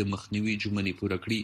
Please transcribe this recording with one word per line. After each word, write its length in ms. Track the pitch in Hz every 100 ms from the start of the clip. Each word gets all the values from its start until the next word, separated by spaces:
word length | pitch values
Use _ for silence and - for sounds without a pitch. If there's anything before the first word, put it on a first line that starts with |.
د 100 | 98
مخنیوي 460 | 98 - 104 107 107 104
ژمنې 340 | 101 98 90
پوره 180 | 101 92
کړي. 160 | - 113